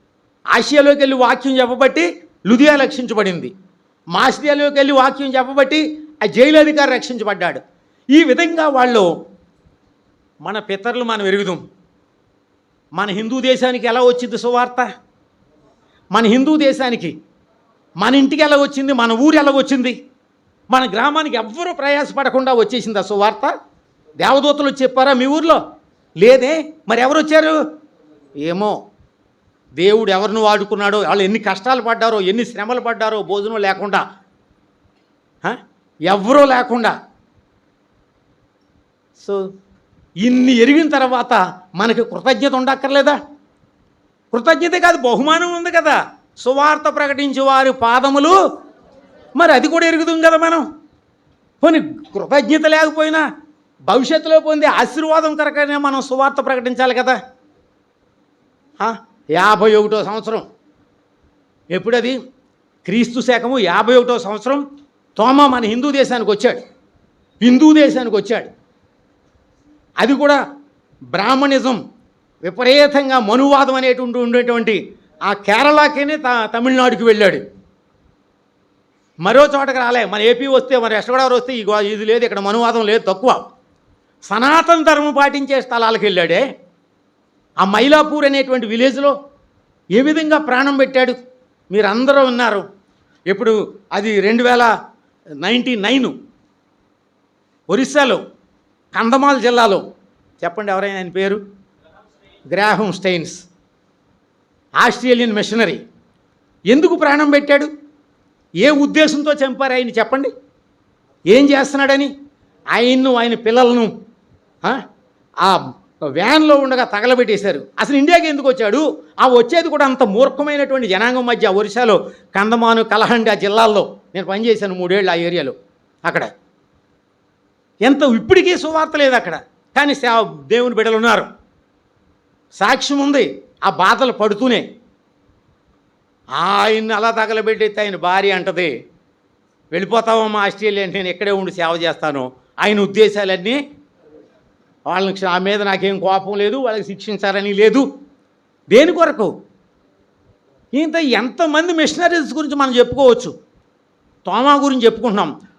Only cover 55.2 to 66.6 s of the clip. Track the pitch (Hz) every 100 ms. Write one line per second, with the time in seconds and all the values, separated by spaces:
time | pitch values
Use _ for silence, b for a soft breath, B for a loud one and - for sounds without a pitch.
55.2 | 311 302 294 294 285 285 285 269 262 262
56.2 | 269 277 262 254 240 247 254 247 254 240
57.2 | - _ _ _ _ _ _ _ _ _
58.2 | _ _ _ _ _ _ 208 226 _ _
59.2 | _ 160 196 208 214 214 208 214 180 220
60.2 | 214 220 - _ _ _ _ _ _ _
61.2 | _ _ _ _ _ 180 190 240 233 262
62.2 | - _ _ _ _ _ - 214 240 247
63.2 | 247 233 226 269 180 180 214 247 240 233
64.2 | 190 214 247 277 285 - _ _ _ -
65.2 | 220 269 285 254 220 233 285 277 254 240
66.2 | 208 202 240 151